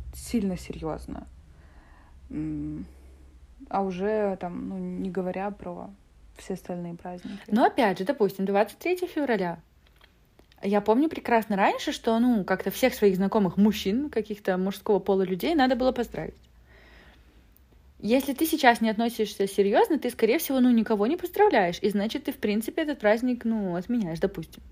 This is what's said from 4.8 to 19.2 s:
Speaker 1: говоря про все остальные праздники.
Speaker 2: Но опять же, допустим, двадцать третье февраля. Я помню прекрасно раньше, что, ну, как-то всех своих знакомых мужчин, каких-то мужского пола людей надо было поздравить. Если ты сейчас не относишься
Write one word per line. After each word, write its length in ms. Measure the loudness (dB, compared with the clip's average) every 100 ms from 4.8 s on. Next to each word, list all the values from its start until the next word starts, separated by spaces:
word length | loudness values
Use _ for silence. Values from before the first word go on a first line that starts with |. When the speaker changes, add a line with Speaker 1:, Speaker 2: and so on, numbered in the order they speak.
| -8 -6 -6
Speaker 1:
говоря 400 | -4 -4 -4 -6
про 380 | -8 -12 -12 -14 -18 _ _ -20 -16
все 180 | -10 -10
остальные 400 | -8 -10 -8 -10
праздники. 440 | -12 -14 -12 -14 -4
Speaker 2:
Но 160 | 2 2
опять 340 | 4 0 0
же, 40 | -2
допустим, 400 | 0 0 0 0
двадцать 340 | 2 0 -2
третье 280 | -4 -2 -4
февраля. 520 | -4 -2 -2 -2 -6 -14 _ _ _ _ _ _ _ _ _
Я 200 | 0 2
помню 260 | 4 4 2
прекрасно 480 | 0 0 2 2 2
раньше, 360 | 2 2 -4
что, 260 | -4 0 2
ну, 240 | 4 2
как-то 260 | 2 -2 -2
всех 220 | 0 0
своих 220 | 4 2 4
знакомых 420 | 2 2 2 4
мужчин, 520 | 4 4 0 -2 -2
каких-то 480 | -4 -6 -4 -2 0
мужского 420 | -2 -2 0 0
пола 220 | 2 2
людей 320 | 0 -2 0 2
надо 200 | 4 2
было 160 | 0
поздравить. 420 | 0 -4 -6 -12 -14 _ _ _ -20 -20 -20 -20 -20 -20 _ _ _ _ _ _ -10
Если 340 | 0 0 0
ты 120 | -2 -2
сейчас 340 | 4 4 4
не 80 | 2
относишься 560 | 0 -2 -2